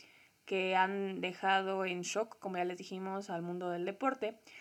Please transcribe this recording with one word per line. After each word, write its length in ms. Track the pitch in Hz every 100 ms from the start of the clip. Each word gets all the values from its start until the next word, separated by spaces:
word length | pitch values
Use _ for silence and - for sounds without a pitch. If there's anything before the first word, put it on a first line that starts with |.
| - - - _ -
que 280 | 190 185
han 460 | 185 190 196 196 185
dejado 640 | 180 180 190 190 190 190
en 160 | 190 180
shock, 380 | 175 208 226 -
como 180 | 196 185
ya 80 |
les 140 | 175 180
dijimos, 500 | 196 190 190 196 202
al 140 | 170
mundo 260 | 175 175 180
del 160 | 175
deporte. 500 | 180 196 269 262 214 226 - -